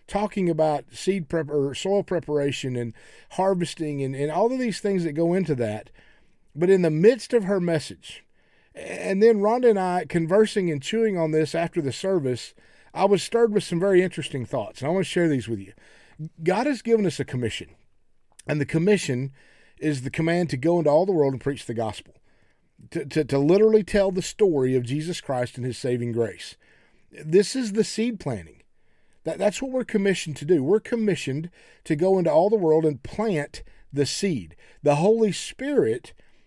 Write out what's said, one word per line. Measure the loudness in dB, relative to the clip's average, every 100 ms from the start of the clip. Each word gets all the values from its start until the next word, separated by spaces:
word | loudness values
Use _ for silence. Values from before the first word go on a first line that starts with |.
| -8
talking | -4 -2 0 0
about | 2 2 0 -4
seed | -6 -2 -2 -2
prep | -4 -2
or | 0 -2
soil | -2 -2 0
preparation | 0 -4 -2 -2 0 -2 -4 -4
and | -6 -10 -20 -20 -10
harvesting | -2 0 0 -2 -4 -6 -4
and, | -4
and | -4 -2
all | 0 0
of | 0
these | -2 -2
things | -2 -2
that | -2
go | 0 0
into | 0 0
that. | -2 -2 -6 -12 -20 _ _ _ _ _
But | -2 2
in | 4
the | 4
midst | 4 4 4 2
of | -2
her | 0 -2
message, | 0 -2 -4 -14 -20 -20 _ _ _ _ _
and | -18 -14 -8 -4 4
then | 6 6
Rhonda | 2 4 4
and | 4
I | 2 -2 -2
conversing | -2 2 4 4 2 0
and | -2
chewing | -2 0 0 0
on | 0
this | 2 0
after | -2 -2 -2
the | -4
service, | -4 -2 0 0 -4 -8 -20 _ _ _
I | 0 2
was | 2
stirred | 2 2 2
with | 2
some | -2 0
very | 4 4
interesting | 4 -2 -8 -8
thoughts, | -6 -6 -6 -8
and | -4
I |
wanna | -2
share | -2 0 2
these | 0 -2
with | -8
you. | -10 -18 -20 -20 _ -16 -14 -6
God | -2 0 0
has | -2
given | 2 2 2
us | -2
a |
commission, | -6 -4 -4 -6 -12 -20 _ _ _ _ _ -14 -6
and | -4
the | -2
commission | 0 2 2 0 -4 -6 -10 _ _ _ -6
is | -4 -4
the | -4
command | -2 0 0 0
to | 0
go | 2 2
into | 4
all | 4 4
the |
world | 2 2
and | 0
preach | -4 -6
the | -6
gospel, | -6 -6 -6 -14 _ _ _ _ _ _ _ -12
to, | -10
to, | -4 -2
to | 0 2
literally | 4 6 6 4
tell | 4 0 2
the | 0
story | -4 0 2 2 2
of | 0
Jesus | 0 -4 -4 -8
Christ | -6 -4 -4 -6
and |
his | -8 -6
saving | -4 -2 -2
grace. | -2 -2 -4 -16 -20 _ _ _ _ _
This | -16 0 2 2
is | 0 -2
the | -2
seed | -2 -2 -4 -4
planting. | -6 -8 -10 -20 _ _ _ _ _ _
That, | -10 -2
that's | -2 -2
what | -4
we're | -4
commissioned | -2 0 0 0 -4 -6
to |
do. | 0 2
We're | 4 0
commissioned | 0 -2 0 -2 -4 -6 -8 -14 _ _
to | -4
go | 0 2 4
into | 4
all | 4 4
the | 2
world | 4 4
and | 2 -2
plant | -6 -4 -2 -2 -4 -10 -20 -20 -8
the | -2 -2
seed. | -2 -2 -2 -6 -18 -20 -4
The | 2 4
Holy | 4 4 2
Spirit | 0 -8 -8 -2 2 2 0 -6 -20 -20 _